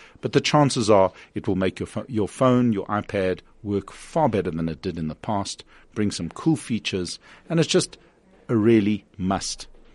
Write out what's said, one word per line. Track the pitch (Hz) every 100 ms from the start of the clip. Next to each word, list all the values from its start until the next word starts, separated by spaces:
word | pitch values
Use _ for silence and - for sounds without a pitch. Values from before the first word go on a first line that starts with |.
| - -
but | 117
the | 143
chances | 139 151 139 131 107
are | 101 95 - -
it | 104 107
will | 92
make | 95 -
your | 90
pho-, | - -
your | 110 95
phone, | - 127 123 123
your | 98 -
iPad | 104 - 101 92 87 - _
work | 104 101 -
far | - - 165 147
better | 107 87
than | 82 82
it | 80
did | 95 85
in | 78
the | 76
past, | - 101 98 - - - -
bring | - 104
some | - 82
cool | - 160 156
features, | - 110 - 98 85 - - - -
and | 170
it's | 151
just | 185 - - _ _ _ _ -
a | 117
really | 107 113 101 104 - -
must, | 92 95 - - - - -